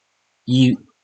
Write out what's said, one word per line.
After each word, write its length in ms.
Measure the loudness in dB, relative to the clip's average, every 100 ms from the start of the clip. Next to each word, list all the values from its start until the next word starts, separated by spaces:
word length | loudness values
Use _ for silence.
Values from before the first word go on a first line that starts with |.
| _ _ _ _ -6
이 300 | 0 0 -2 -8 _